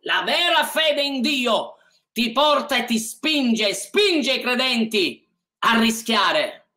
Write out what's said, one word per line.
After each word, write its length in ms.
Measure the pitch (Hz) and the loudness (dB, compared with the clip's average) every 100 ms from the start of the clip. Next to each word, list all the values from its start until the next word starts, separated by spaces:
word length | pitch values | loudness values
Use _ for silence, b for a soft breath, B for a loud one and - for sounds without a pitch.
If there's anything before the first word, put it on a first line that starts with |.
La 220 | - 190 | -2 -4
vera 420 | 180 302 349 320 - | 0 0 2 0 0
fede 360 | 294 320 285 | 0 0 0
in 200 | 277 277 | -2 -2
Dio 560 | 247 277 240 196 - B B B _ | -2 0 0 0 -2 B B B _
ti 200 | - 240 | -4 -2
porta 460 | 240 302 285 - 247 | 2 2 2 0 -2
e 80 | 233 | 0
ti 140 | 220 | -2
spinge, 720 | - - 311 302 247 220 208 | -4 -6 -2 0 2 2 0
spinge 600 | 190 - 381 415 320 254 | -2 -2 0 2 2 0
i 80 | 254 | -2
credenti 840 | 240 247 262 233 220 220 160 113 _ _ _ _ | -2 -2 0 0 0 0 -2 -4 _ _ _ _
a 200 | - 226 | 0 2
rischiare. 880 | 226 220 - 214 185 156 127 - _ | 2 0 -2 0 2 0 -2 -8 _